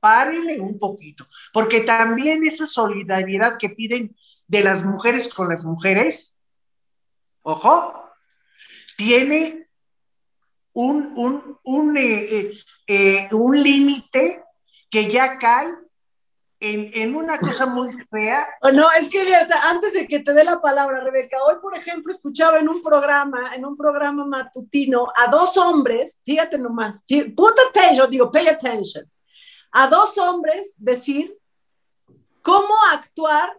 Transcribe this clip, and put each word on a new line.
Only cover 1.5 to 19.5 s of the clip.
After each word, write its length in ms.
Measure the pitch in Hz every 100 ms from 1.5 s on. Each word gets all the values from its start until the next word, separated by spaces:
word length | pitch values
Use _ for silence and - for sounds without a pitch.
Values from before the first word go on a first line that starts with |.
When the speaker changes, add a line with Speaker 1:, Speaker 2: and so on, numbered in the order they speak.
Speaker 1:
porque 260 | 220 220 226
también 640 | 226 226 226 226 285 311 311
esa 200 | 302 311
solidaridad 880 | - 214 202 190 190 185 196 226 233
que 120 | 202
piden 440 | - 226 240 220 _ _ _ _
de 160 | 202
las 220 | 202 185
mujeres 480 | 185 202 233 247 -
con 160 | - 180
las 160 | 165
mujeres, 720 | 165 165 185 190 285 - - _ _ _ _ _ _ _ _ _ _ _
ojo, 520 | 151 156 214 330 - - - _ _ _ _ _ - - - -
tiene 680 | 208 240 277 302 320 320 - _ _ _ _ _ _ _ _ _ _
un, 400 | - 247 294 277 233
un, 420 | 240 285 - -
un, 320 | - 269 302 294
eh, 420 | 247 214 208 220
eh, 140 | 202 - - _ -
eh, 420 | 202 196 196 196
un 300 | 220 240 285
límite 800 | 277 277 277 269 - 262 320 - - _ _ _ _
que 200 | 220 208
ya 280 | 233 262 262
cae 300 | 233 240 320 349 - _ _ _ _ _ _ _
en, 300 | 208 208 208
en 200 | 226 220
una 240 | 285 330 302
cosa 280 | 277 247 262
muy 220 | 247 247 247 -
fea. 360 | 214 214 262 - -
Speaker 2:
Oh, 80 | 269
no, 200 | 269 320
es 160 | 330 320
que, 160 | 392
fíjate, 300 | 381 359 330